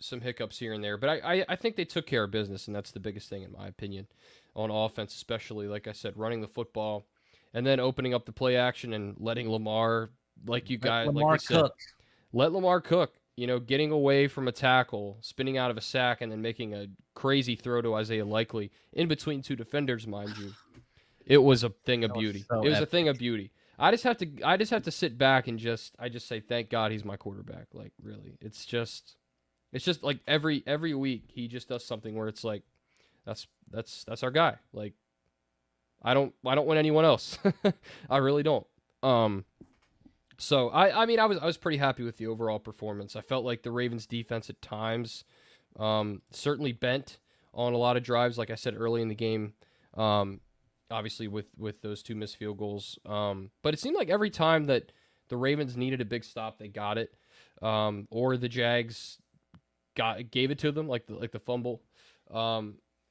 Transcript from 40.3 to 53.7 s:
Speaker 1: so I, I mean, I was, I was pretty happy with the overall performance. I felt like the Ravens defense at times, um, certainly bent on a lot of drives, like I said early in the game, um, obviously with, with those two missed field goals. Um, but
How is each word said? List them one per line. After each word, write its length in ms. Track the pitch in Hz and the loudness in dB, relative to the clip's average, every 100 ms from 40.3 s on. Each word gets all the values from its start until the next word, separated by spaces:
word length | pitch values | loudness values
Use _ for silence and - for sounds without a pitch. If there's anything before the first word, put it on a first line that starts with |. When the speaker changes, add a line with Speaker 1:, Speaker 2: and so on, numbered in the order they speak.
| - | -12
Speaker 1:
so 320 | - 139 120 | 2 4 4
I, 340 | 156 196 214 | 6 6 6
I 40 | 226 | 4
mean, 140 | 226 | 4
I 60 | 220 | 4
was, 120 | 180 | 2
I 80 | 160 | -2
was 100 | 156 | -2
pretty 220 | 175 147 | -2 2
happy 240 | 139 123 | 2 0
with 140 | 117 - | -6 -6
the 100 | 110 | -6
overall 320 | 113 113 107 | -4 -2 -2
performance. 580 | 110 - 107 101 101 110 | -6 -10 -8 -8 -10 -12
I 40 | |
felt 240 | - 131 | -4 -2
like 180 | 123 120 | -2 -4
the 80 | 120 | -4
Ravens 360 | 120 123 117 - | -2 -2 -4 -6
defense 440 | 117 113 117 - | -8 -4 -6 -8
at 100 | 107 | -14
times, 640 | - 107 110 113 117 - - _ _ _ _ - | -12 -6 -2 -2 -4 -10 -18 _ _ _ _ -4
um, 440 | 107 107 104 101 - | 0 0 0 -6 -12
certainly 400 | - 143 147 143 | -6 -2 0 -2
bent 460 | 117 127 135 135 - _ _ _ | -2 0 -2 -4 -16 _ _ _
on 180 | - 120 | -4 0
a 40 | 120 | 2
lot 200 | 120 123 | 4 2
of 60 | |
drives, 340 | 123 120 120 120 | 2 2 2 0
like 140 | 113 | -6
I 60 | 113 | -6
said 180 | 127 110 | -6 -4
early 240 | 113 117 | -2 0
in 80 | 113 | -2
the 60 | |
game, 400 | 107 113 110 107 - _ _ _ | -2 -2 -2 -4 -10 _ _ _
um, 460 | - 110 104 98 98 _ _ _ _ - | 0 2 4 2 -4 _ _ _ _ -10
obviously 380 | 113 107 - 110 | -8 -6 -8 -8
with, 180 | 104 101 - | -8 -10 -10
with 240 | 107 104 | -10 -8
those 200 | 107 104 | -10 -10
two 140 | - 107 | -10 -8
missed 200 | 104 - | -10 -8
field 220 | 107 101 | -10 -6
goals. 400 | 104 104 - - - | -6 -8 -10 -16 -8
Um, 440 | 104 104 98 95 _ | -2 -2 -4 -10 _
but 120 | 151 | -2